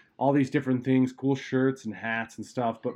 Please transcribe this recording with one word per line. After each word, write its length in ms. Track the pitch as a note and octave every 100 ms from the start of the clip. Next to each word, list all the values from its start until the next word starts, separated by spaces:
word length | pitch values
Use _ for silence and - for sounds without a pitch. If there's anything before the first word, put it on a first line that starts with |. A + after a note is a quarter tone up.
| _ -
all 140 | C3+
these 180 | C#3+ C3
different 340 | D3+ C3 B2+ C3+
things, 260 | C3 B2+
cool 240 | - C3+ C3+
shirts 480 | - C3 C3 C3 A2
and 80 |
hats 440 | F#2+ A2+ A2+ A2+ -
and 80 | G#2
stuff. 360 | - A#2 A#2
But 120 | B2